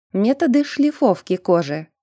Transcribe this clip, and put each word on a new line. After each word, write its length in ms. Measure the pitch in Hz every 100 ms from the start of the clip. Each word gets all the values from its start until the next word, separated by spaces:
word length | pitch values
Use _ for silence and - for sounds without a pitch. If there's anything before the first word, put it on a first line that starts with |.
| _
Методы 500 | 190 220 277 320 285
шлифовки 720 | 285 - 294 - 254 - - 185
кожи. 540 | - 170 143 151 156 _